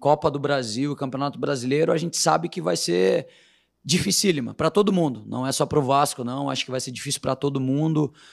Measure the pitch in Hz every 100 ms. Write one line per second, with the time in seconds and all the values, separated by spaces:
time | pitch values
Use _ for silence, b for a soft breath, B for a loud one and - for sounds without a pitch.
0 | 139 151 160 143 139 139 117 110 143 139
1 | 135 131 143 120 139 135 127 143 165 170
2 | 165 - 165 160 170 180 165 170 - 175
3 | 185 - - b b b b _ - 175
4 | 196 - 196 151 113 107 156 196 208 185
5 | 156 110 104 113 131 - 147 151 127 139
6 | 147 - 120 131 139 131 - 127 131 120
7 | 143 143 139 131 143 139 160 139 160 151
8 | 143 B B